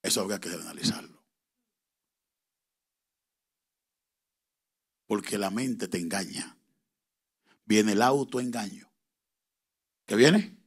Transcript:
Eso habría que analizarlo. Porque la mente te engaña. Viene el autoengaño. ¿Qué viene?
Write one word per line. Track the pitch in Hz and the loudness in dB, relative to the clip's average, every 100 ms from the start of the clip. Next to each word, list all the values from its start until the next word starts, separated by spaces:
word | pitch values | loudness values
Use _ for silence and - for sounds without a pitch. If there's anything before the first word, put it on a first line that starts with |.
Eso | 87 117 | -2 -2
habría | 98 101 | -2 -4
que | 85 | -6
analizarlo. | 85 78 76 - - - - _ _ _ _ _ _ _ _ _ _ _ _ _ _ _ _ _ _ _ _ _ _ _ _ _ _ _ _ _ _ _ _ _ _ _ _ _ _ _ | -10 -12 -6 -4 -4 -14 -20 _ _ _ _ _ _ _ _ _ _ _ _ _ _ _ _ _ _ _ _ _ _ _ _ _ _ _ _ _ _ _ _ _ _ _ _ _ _ _
Porque | 104 - 104 | -4 -2 -4
la | 98 | -2
mente | 104 131 113 95 | -2 -4 -4 -4
te | 92 | -4
engaña. | 85 98 90 - - - _ _ _ _ _ _ _ _ _ _ | -4 -4 -6 -10 -14 -18 _ _ _ _ _ _ _ _ _ _
Viene | - 107 107 | 2 4 4
el | 101 | 4
autoengaño. | 123 143 131 123 127 117 104 101 - _ _ _ _ _ _ _ _ _ _ _ - | 4 2 0 -4 -4 -6 -8 -12 -20 _ _ _ _ _ _ _ _ _ _ _ -2
¿Qué | 107 | 6
viene? | 139 208 196 - | 6 6 2 -14